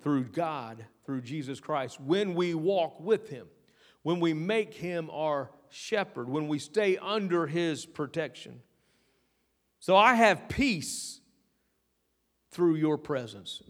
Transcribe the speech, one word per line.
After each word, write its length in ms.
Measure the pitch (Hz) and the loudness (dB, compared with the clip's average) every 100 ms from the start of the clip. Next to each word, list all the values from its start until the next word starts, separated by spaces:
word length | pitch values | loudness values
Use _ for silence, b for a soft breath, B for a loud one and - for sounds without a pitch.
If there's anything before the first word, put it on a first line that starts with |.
through 220 | 147 143 120 | 0 0 0
God, 600 | 156 165 147 113 113 110 _ - | -2 -4 -4 -8 -12 -18 _ -8
through 160 | 131 | -8
Jesus 400 | 120 151 131 135 | -6 -8 -8 -8
Christ, 400 | - 151 131 - | -4 -4 -4 -6
when 340 | 135 190 208 170 | 0 2 2 0
we 180 | 175 | 0
walk 460 | 165 160 196 160 - | 0 0 0 0 -4
with 300 | 170 214 - | -2 -2 -2
him, 180 | 127 - _ _ b b b | -16 -16 _ _ b b b
when 160 | 151 175 | -2 0
we 140 | 170 | 2
make 400 | 156 170 220 208 | 0 0 0 -2
him 360 | - 175 175 160 | -6 -6 -6 -6
our 380 | 147 156 143 123 - _ | -4 -2 -2 -4 -12 _
shepherd, 540 | - - 156 - - 120 | -16 -4 -2 -2 -6 -4
when 220 | 147 151 | -2 -2
we 100 | 147 | -4
stay 380 | - 214 202 185 | -2 0 2 2
under 500 | 190 214 190 175 151 | 0 -2 0 0 0
his 380 | 165 170 147 - | 0 -2 -2 -6
protection. 760 | - 139 160 147 - 123 120 - _ _ _ _ _ _ _ _ _ _ _ | -8 -6 -4 -6 -6 -18 -18 -20 _ _ _ _ _ _ _ _ _ _ _
So 160 | - 190 | 4 8
I 200 | 226 233 | 8 8
have 340 | 220 170 - | 6 6 0
peace 720 | - 269 175 - - - - _ _ _ _ _ _ _ _ _ _ _ _ _ | 0 2 0 -2 -8 -10 -14 _ _ _ _ _ _ _ _ _ _ _ _ _
through 240 | - 175 156 | 2 2 4
your 220 | 156 151 | 2 0
presence. 640 | 151 135 113 101 95 - | -2 -4 -6 -12 -14 -14